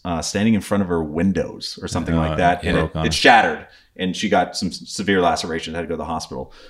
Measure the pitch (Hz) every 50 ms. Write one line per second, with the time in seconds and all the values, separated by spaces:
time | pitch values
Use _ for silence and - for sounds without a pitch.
0 | - 87 85 82 76 - - 98 104 113 113 101 - - 107 98 101 87 87 82
1 | 80 76 73 80 87 98 95 82 71 71 - - - - - - - 85 - 87
2 | 82 85 85 82 80 80 78 73 - 87 90 - - - 82 80 80 78 - 78
3 | 80 78 80 - - - 123 113 98 85 76 76 - - - - _ _ _ -
4 | 92 92 87 - - 104 95 95 90 87 - - - 87 - - - - - -
5 | 101 90 98 95 90 85 80 80 - 92 80 82 - - 80 85 85 80 85 78
6 | 76 78 82 82 - - 71 64 65 - - - - -